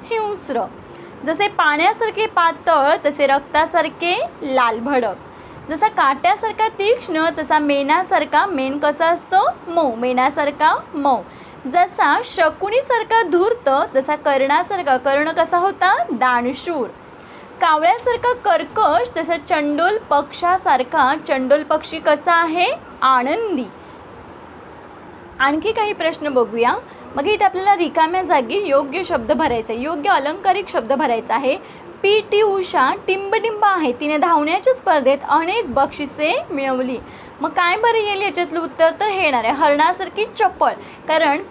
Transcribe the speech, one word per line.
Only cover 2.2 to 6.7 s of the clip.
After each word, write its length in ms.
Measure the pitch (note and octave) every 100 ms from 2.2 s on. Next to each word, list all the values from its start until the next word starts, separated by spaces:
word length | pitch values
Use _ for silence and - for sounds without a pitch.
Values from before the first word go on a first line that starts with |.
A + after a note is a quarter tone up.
| A4
पातळ 720 | G4 E4 E4 - D#4 C#4 E4 D4
तसे 220 | C#4+ C#4
रक्तासारखे 1000 | C#4 C#4+ D4+ D#4+ E4+ D#4 - E4+ G4 F5 -
लालभडक, 720 | D4+ C4 A#3 A3+ A#3+ C4+ A3 F3+ - - - - -
जसा 180 | D4+ G#4+
काट्यासारखा 800 | G4+ C#4 C4+ F4 G#4 A4 G#4
तीक्ष्ण 600 | A4